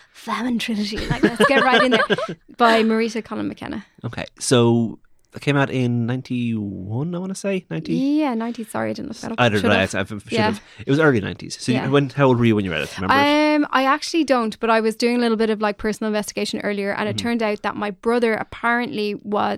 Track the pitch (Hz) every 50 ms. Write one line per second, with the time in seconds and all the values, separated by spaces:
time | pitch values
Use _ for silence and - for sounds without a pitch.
0 | _ _ _ - - 240 208 202 233 254 240 214 - - 226 202 208 208 220 -
1 | - - 240 233 - 202 - - 214 285 269 233 - 254 233 - - 254 233 220
2 | - - 208 - - - 165 - _ - - - 240 226 226 226 220 220 220 220
3 | 226 226 220 233 220 - 220 214 208 196 214 - - - - 214 - - _ _
4 | - 120 - - - - - - - - 135 120 117 117 117 120 117 107 - -
5 | _ _ _ _ _ _ - - - 147 139 143 139 - 104 131 123 120 120 120
6 | 117 113 127 127 123 - 127 123 120 117 113 110 104 101 95 92 92 98 110 123
7 | 147 175 175 170 185 190 190 - - 196 196 185 - - 165 160 165 - - 247
8 | 262 277 294 302 311 269 240 220 226 233 233 240 220 - - 220 - - 220 214
9 | - - 220 - - - 226 226 123 120 104 107 - 107 104 95 95 95 - 95
10 | 95 - 113 104 - - 233 220 214 214 214 208 - - - - 107 - 139 151
11 | 160 151 131 107 92 98 90 - 82 - - - - - 123 - - 135 139 143
12 | 143 131 - 143 143 131 127 117 120 117 107 104 98 92 82 76 71 - - -
13 | 95 92 262 277 285 285 294 302 302 302 302 302 294 - - 262 269 269 285 294
14 | - - - 277 302 254 262 240 226 220 208 - - 220 226 226 220 220 220 -
15 | 247 240 240 247 240 233 226 214 226 220 220 208 220 208 202 - - 220 202 -
16 | 220 214 208 208 202 - - 202 202 - - - - 202 208 202 196 202 196 -
17 | 208 208 208 - 196 233 233 233 226 208 208 202 - 202 - 202 208 208 190 -
18 | - 226 233 240 233 226 220 - - - - - - 233 233 240 240 - - 214
19 | 208 208 208 - - 208 208 202 214 208 202